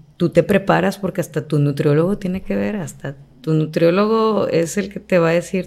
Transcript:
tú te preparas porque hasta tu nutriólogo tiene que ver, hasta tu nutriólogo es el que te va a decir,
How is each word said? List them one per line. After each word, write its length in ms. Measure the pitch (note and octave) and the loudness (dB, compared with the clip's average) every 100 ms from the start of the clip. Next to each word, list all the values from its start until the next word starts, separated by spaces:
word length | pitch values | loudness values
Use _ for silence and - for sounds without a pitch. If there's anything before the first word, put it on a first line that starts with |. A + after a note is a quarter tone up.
| - - | -14 -4
tú 140 | E3+ | 0
te 120 | E3+ | 2
preparas 560 | E3 G3 G3 D#3+ F#3 F#3+ | 2 2 2 0 0 -2
porque 220 | F3+ E3 | -6 -4
hasta 260 | D#3 D#3 - | -6 -6 -2
tu 120 | D3+ | 0
nutriólogo 600 | C#3+ C#3 D3+ D3 E3+ G3+ | 0 0 2 2 2 -2
tiene 240 | F#3 F#3 | -4 -6
que 140 | - G3 | -4 -4
ver, 200 | G3+ G#3+ | -2 -4
hasta 400 | C#3+ - C#3 C#3+ - - | -8 -10 -12 -12 -18 -10
tu 120 | D#3 | -2
nutriólogo 920 | D#3 D#3 D#3 E3 F3+ G#3+ A3+ A3 G#3 - | 0 0 2 4 4 2 2 2 0 0
es 300 | E3 E3 G3+ | 0 0 -4
el 100 | G3 | -6
que 100 | G3+ | -8
te 180 | - F3+ | 0 2
va 120 | E3 | 2
a 20 | |
decir, 340 | E3+ E3+ F#3 | 0 -2 -6